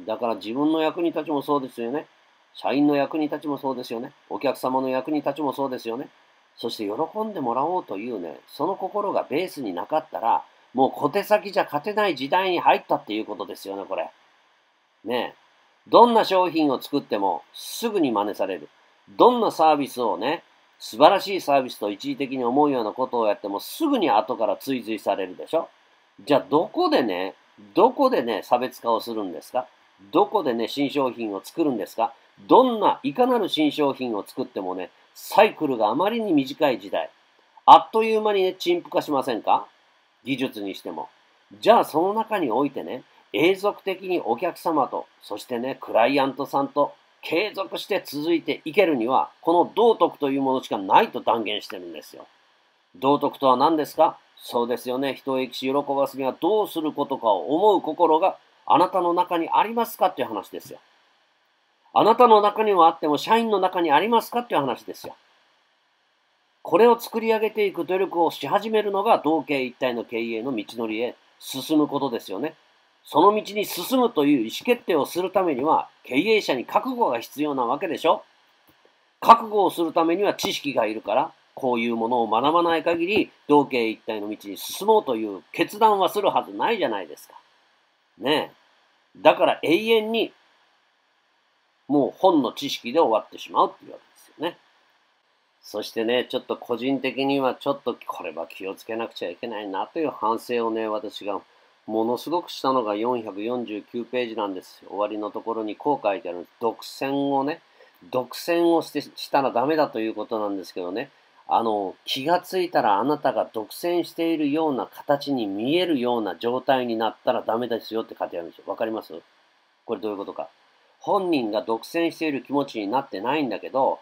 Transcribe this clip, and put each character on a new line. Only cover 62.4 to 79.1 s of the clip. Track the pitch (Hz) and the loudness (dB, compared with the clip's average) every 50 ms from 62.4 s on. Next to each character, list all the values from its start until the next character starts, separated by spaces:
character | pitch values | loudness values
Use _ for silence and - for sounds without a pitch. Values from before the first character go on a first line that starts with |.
| 202 202 202 208 220 | 8 4 2 2 2
に | 214 | 2
は | 202 175 165 | 6 8 8
あ | 165 | 6
っ | 170 - | 6 4
て | - | -2
も | 151 147 | 0 0
社 | 139 - - 220 | 0 2 2 2
員 | 226 233 226 | 2 2 2
の | 208 190 | 0 2
中 | 185 185 185 185 | 2 0 0 0
に | 170 160 | 0 4
あ | 139 151 | 4 4
り | 185 | 4
ま | 226 240 226 | 4 2 2
す | 226 - | 2 0
か | - 240 | -6 -6
っ | 240 | -4
て | - 190 | 0 -2
い | |
う | 156 | 0
話 | 139 131 110 - - | 0 0 -4 -6 -8
で | - 85 | -16 -16
す | - - | -14 -14
よ。 | - - _ _ _ _ _ _ _ _ _ _ _ _ _ _ _ _ _ _ _ _ _ _ _ _ _ _ _ _ _ | -16 -16 _ _ _ _ _ _ _ _ _ _ _ _ _ _ _ _ _ _ _ _ _ _ _ _ _ _ _ _ _
こ | - - 165 | -6 2 6
れ | 175 226 | 6 8
を | 240 233 | 8 6
作 | 233 - - - 226 | 4 0 -6 -6 -4
り | 220 226 220 | 0 2 2
上 | 214 | 2
げ | 220 214 | 2 -2
て | 214 214 208 | 0 0 0
い | 196 - | 0 0
く | 170 165 | -2 -4
努 | 139 185 | -2 0
力 | 190 196 165 156 175 165 | 0 0 0 2 2 2
を | 147 | 2
し | - - - | 0 -4 -6
始 | 139 170 208 202 226 | -2 -2 -2 -2 0
め | 220 214 | -2 0
る | 208 208 | 0 0
の | 196 196 202 | -2 0 2
が | 233 208 | 4 2
道 | - - 147 160 160 139 | 4 4 2 0 0 0
家 | - 143 135 | -2 -2 -2
一 | 127 123 - | -2 -4 -6
体 | - 139 127 120 | -2 -2 -2 -2
の | 117 104 | -2 -6
経 | - 117 | -6 -6
営 | 113 117 117 117 110 | -6 -4 -4 -6 -6
の | 110 139 135 | -4 -4 -6
道 | 110 101 - 113 | -6 -6 -8 -6
の | 117 117 | -6 -6
り | 110 110 110 | -4 -4 -4
へ | 120 113 - _ _ _ _ _ | -4 -6 -6 _ _ _ _ _
進 | - - - 131 127 - 156 151 | -14 -10 -10 -8 -2 2 2 2
む | 147 | 2
こ | - - 143 | 2 0 -4
と | 135 131 | -4 -2
で | 117 110 | -4 -6
す | - - | -8 -8
よ | 95 92 | -8 -6
ね。 | 135 160 - _ _ _ _ _ _ _ _ _ _ | -6 -8 -8 _ _ _ _ _ _ _ _ _ _
そ | - - 143 | -2 2 6
の | 170 202 214 | 6 6 4
道 | 214 196 180 202 | 4 -4 -6 -6
に | 214 185 | -6 -6
進 | - - 170 175 - 247 262 | -4 -6 -8 -4 0 2 2
む | 247 - | 2 2
と | - 156 143 | 2 2 4
い | 147 147 | 4 4
う | 127 | 2
意 | 107 | 2
思 | 110 - - - | -2 -6 -6 0
決 | 240 240 240 - | 0 0 0 0
定 | - 180 | 0 0
を | 143 127 | 0 0
す | - - 170 | 0 -2 -4
る | 185 180 | -4 0
た | - 196 | 0 0
め | 190 170 139 | 0 0 0
に | 117 135 | 0 2
は、 | 160 143 92 - - _ _ - | 2 2 2 0 -4 _ _ -10
経 | - 127 | -2 0
営 | 139 180 220 220 208 | 0 2 4 2 2
者 | - - 147 | 2 0 -2
に | 123 104 | -2 -2
覚 | - - 208 - 254 | -2 -2 -2 -2 -2
悟 | 254 240 226 160 | -2 0 0 0
が | 123 117 | 0 -2
必 | 113 - - 139 | -6 -8 -6 -6
要 | 151 151 139 | -4 -2 -2
な | 131 123 | -2 0
わ | 117 131 147 | 0 -2 -2
け | 196 | -2
で | 175 135 | -6 -4
し | 107 - | -2 2
ょ？ | 160 - - - _ _ _ _ _ _ _ _ _ _ _ _ _ _ _ _ _ | 2 2 0 -2 _ _ _ _ _ _ _ _ _ _ _ _ _ _ _ _ _